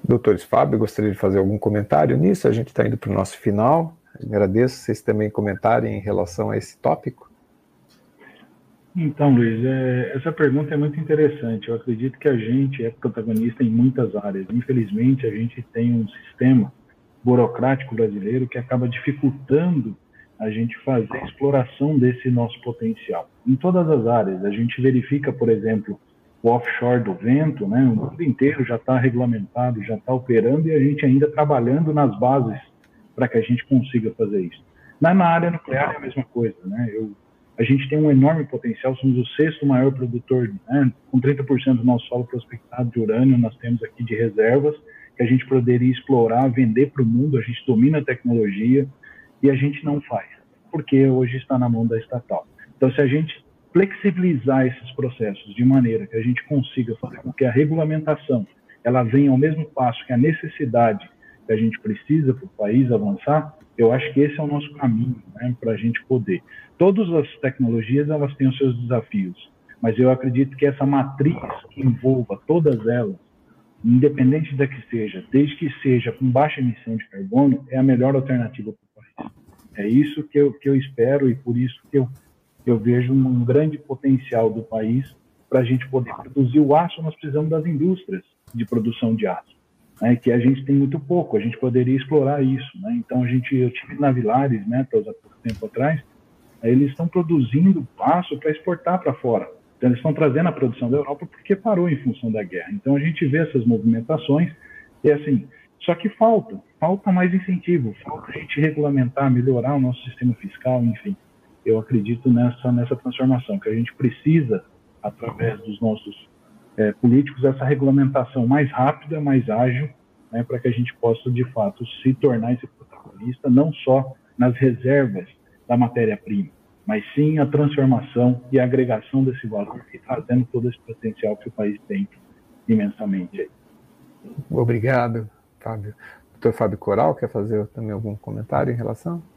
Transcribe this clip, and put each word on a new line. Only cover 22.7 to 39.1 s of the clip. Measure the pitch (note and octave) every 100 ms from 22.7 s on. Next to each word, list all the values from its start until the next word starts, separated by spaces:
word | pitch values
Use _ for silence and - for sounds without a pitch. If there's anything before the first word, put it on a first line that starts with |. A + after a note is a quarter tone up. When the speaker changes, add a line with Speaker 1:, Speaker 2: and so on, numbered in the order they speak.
| A#2 A2+ A2 - - - _ -
Speaker 2:
Em |
todas | C3+ F3+ F3+ D#3+
as | D3 A2+
áreas, | A2+ F#2+ F#2
a | G2+
gente | G#2 A#2 B2
verifica, | C3 B2+ B2 C#3+ C#3
por | - A#2
exemplo, | A2 A2 G#2+ G2+ G2 _ _ _ _
o | A#2
offshore | A#2+ - - B2 B2
do | G#2+
vento, | F2 G#2+ C#3 D#3 C3 G2
né? | A#2+
O | C3+
mundo | G#2+ - -
inteiro | D#3+ - C#3 C#3+
já | B2 A#2
tá | - B2+
regulamentado, | B2+ A#2+ B2 A2+ G2 A#2+ B2 A2+
já | G2+ G#2+
tá | -
operando | B2+ B2+ A2+ A2+ D3 D#3+
e |
a | D#3
gente | C#3 C#3+
ainda | C#3 C3+ D3
trabalhando | D3+ D3 C3+ A#2 C#3+ D#3
nas | D3+ C3+ G2+
bases | B2 C3+ A2+ G2+ - _ _ _ _
pra | - B2+
que | A#2
a |
gente | A2+ B2 -
consiga | C3 - A#2+ A2 -
fazer | G#2+ G2+
isso. | F2 - _ _ - _
Na, | D#3+
na | F#3+ E3+
área | E3 E3+
nuclear | E3 - C3 D3
é | -
a |
mesma | C3+ C3+
coisa, | B2 A#2+ A2+ -
né? | F#2 G#2+ A#2+
Eu, | G#2+ A2 G2+ _ _ _ -
a |
gente | A#2 C3+ C3+
tem | D3+
um | D#3
enorme | C3+ C#3 D#3+ C#3
potencial, | B2 A#2+ A2 C3 B2+
somos | C3